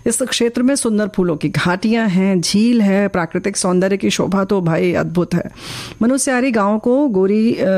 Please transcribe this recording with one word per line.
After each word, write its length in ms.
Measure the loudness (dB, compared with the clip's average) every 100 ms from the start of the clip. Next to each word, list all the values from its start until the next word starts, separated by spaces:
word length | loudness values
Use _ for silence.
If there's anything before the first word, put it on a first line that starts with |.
| -4
इस 140 | -4
क्षेत्र 420 | -4 0 -2 0
में 120 | 0 0
सुंदर 320 | 0 0 -2
फूलों 300 | 0 0 0
की 120 | -2
घाटियां 600 | -2 -2 0 0 0 2
हैं, 320 | 2 2 0
झील 400 | 0 2 2 2
है, 260 | 2 2 0
प्राकृतिक 500 | -2 -4 -4 -4 -2
सौंदर्य 400 | 0 2 2 0
की 120 | -2
शोभा 340 | -2 0 0
तो 180 | 0 0
भाई 320 | 0 0 0
अद्भुत 400 | 0 -2 -2 -2
है। 180 | -2 -4 -12 -16 -14 -12 -4
मनुस्यारी 500 | 0 0 0 0 0
गांव 280 | 0 0 0
को 280 | 0 2 2
गोरी, 480 | 2 2 2 2 0
अ, 100 | 0